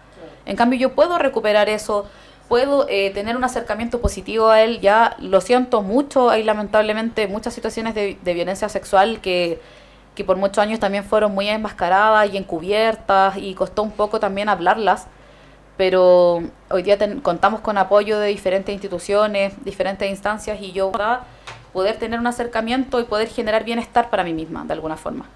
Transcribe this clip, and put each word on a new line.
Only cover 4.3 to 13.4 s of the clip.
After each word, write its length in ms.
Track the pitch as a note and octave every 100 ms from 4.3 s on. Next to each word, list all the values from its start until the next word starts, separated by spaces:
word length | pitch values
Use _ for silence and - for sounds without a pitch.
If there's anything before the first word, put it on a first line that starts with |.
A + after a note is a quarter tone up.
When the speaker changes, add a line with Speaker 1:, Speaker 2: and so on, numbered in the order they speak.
| A3 A3
Speaker 2:
a 120 | A3
él. 180 | A3+ A3
Ya 340 | G3 G#3+ A#3 -
lo 220 | F#3 F#3+
siento 400 | F#3 B3 B3+ A3+
mucho, 480 | G3 A#3+ C#4+ C#4 B3
hay 140 | A3
lamentablemente 840 | A3 G#3+ G3+ G#3+ G#3+ G#3+ A3+ A3+ G#3
muchas 260 | G#3 A#3
situaciones 400 | A3+ A3 A3 A3+ A3
de, 220 | G3+ F3+
de 100 | F3+
violencia 360 | E3+ F3+ G3 G#3
sexual 500 | G3 - F#3+ G#3 A3+
que, 380 | F#3+ F3+ F3 D#3+ - - - - - -
que 80 |
por 140 | F#3+ F#3
muchos 220 | G3 G#3
años 200 | G#3 A3+
también 240 | G3+ G3+
fueron 300 | G3+ G#3+ G#3+
muy 160 | G3 G#3
enmascaradas 840 | A3 G#3+ - F3 F#3+ G#3+ G#3+ G#3
y 40 | G3
encubiertas 960 | F#3 E3 F3 G#3 A3+ A3 - G3 G3
y 160 | G3